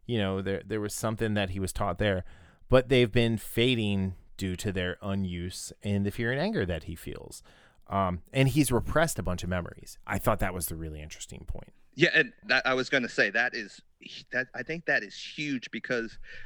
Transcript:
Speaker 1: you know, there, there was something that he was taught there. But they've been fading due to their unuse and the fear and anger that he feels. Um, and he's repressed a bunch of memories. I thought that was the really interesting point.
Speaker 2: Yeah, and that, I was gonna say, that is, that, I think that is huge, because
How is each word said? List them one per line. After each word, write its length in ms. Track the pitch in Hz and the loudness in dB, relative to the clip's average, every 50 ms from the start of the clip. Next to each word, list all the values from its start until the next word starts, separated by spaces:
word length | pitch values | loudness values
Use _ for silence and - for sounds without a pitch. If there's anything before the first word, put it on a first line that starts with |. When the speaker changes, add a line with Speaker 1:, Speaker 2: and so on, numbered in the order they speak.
| - | -6
Speaker 1:
you 120 | - 120 110 | -2 0 0
know, 220 | 101 95 95 98 | 2 2 0 0
there, 200 | 95 98 98 - - | -2 -2 -2 -4 -4
there 140 | 98 110 107 | -4 -2 -2
was 140 | 104 104 - | -2 -2 -4
something 400 | - - 110 110 - 117 107 104 | -2 -2 -2 0 0 0 0 2
that 160 | 104 98 92 | 0 0 0
he 100 | 95 98 | -2 -2
was 120 | 95 90 | -2 -2
taught 260 | - - 104 98 87 - | -2 -2 -2 -2 0 2
there. 260 | 107 104 95 92 - - - - - - - _ - - | 2 2 2 0 -2 -8 -14 -18 -20 -20 -20 _ 2 6
But 200 | 123 131 123 120 | 6 6 8 8
they've 220 | 135 123 123 107 | 6 6 6 6
been 240 | 107 123 117 113 113 | 6 4 4 4 2
fading 800 | 101 - - - 113 117 131 127 113 107 101 101 98 95 95 90 - - - - | 0 -2 -2 2 2 4 4 4 4 2 2 2 2 0 0 -4 -6 -14 -18 -8
due 200 | - 95 92 90 | -4 -2 -2 -2
to 160 | - - 104 | -2 -2 -2
their 240 | 90 95 90 90 - - | -2 0 -2 -2 -4 -4
unuse 720 | - 98 98 98 95 90 87 87 87 87 - - - - - _ | -4 -4 -2 -2 -2 -2 -4 -4 -6 -6 -8 -10 -12 -12 -14 _
and 220 | - 104 101 101 101 | -4 0 0 2 0
the 40 | 104 | 0
fear 220 | - - 117 117 | -2 -2 -2 -2
and 80 | 127 139 | 0 0
anger 240 | 170 214 226 160 98 | 0 0 0 0 0
that 180 | 87 85 78 - | 0 -2 -4 -4
he 100 | - 82 | -8 -10
feels. 460 | - - - - - - - - - - - - - - - _ _ - - | -10 -10 -10 -10 -10 -12 -14 -18 -18 -20 -20 -20 -20 -20 -20 _ _ -10 -4
Um, 340 | 101 98 95 90 90 82 - - | 0 0 2 2 0 -4 -6 -4
and 160 | - 135 135 131 | 2 4 4 4
he's 240 | 120 156 139 - | 4 4 2 4
repressed 460 | 123 110 107 - - 151 165 156 - - | 4 2 2 2 2 2 2 2 0 -4
a 40 | |
bunch 200 | 87 90 87 85 | -4 -4 -4 -4
of 60 | - 87 | -2 -2
memories. 500 | 92 90 85 - - - - - - - - | -2 -2 -4 -6 -12 -16 -18 -18 -18 -16 -8
I 120 | - 98 95 | -6 -6 0
thought 200 | - - 107 - | 2 2 2 2
that 140 | 104 92 90 | 0 -2 -2
was 120 | 90 82 | -4 -6
the 100 | - 82 | -6 -6
really 240 | 80 82 78 76 76 | -8 -8 -8 -8 -10
interesting 420 | 76 78 - - - - - - - | -12 -12 -12 -14 -14 -14 -14 -14 -8
point. 260 | - - - - - - _ - _ - | -8 -8 -8 -8 -14 -20 _ -20 _ 2
Speaker 2:
Yeah, 140 | - - 160 - | 4 4 6 6
and 180 | 156 139 117 - - - | 4 2 2 -2 -12 -2
that, 200 | - 127 131 - | 2 2 2 4
I 60 | 131 | 2
was 160 | 131 131 127 - | 2 2 2 2
gonna 200 | 143 135 120 110 | 2 2 2 0
say, 200 | - 143 120 101 | 2 2 2 2
that 240 | 95 117 123 123 104 | 4 2 0 0 -2
is, 280 | 113 104 90 - - _ _ _ _ - - - - - - | -6 -8 -10 -14 -20 _ _ _ _ -18 -16 -16 -16 -14 -6
that, 140 | - 127 127 - - | -4 -4 -4 -4 -8
I 80 | 120 | -10
think 240 | 123 - 160 170 - | -6 -6 -6 -4 0
that 160 | - 139 120 | 2 2 2
is 120 | 107 98 - | 0 -2 -12
huge, 560 | - - - - - 151 147 139 120 - - | -14 -14 -12 -8 -6 -4 -2 -2 -4 -4 -6
because 460 | - 113 - - 127 117 113 110 - - - - - - - | -10 -8 -4 -2 -2 -2 -2 -4 -8 -12 -12 -12 -10 -10 -10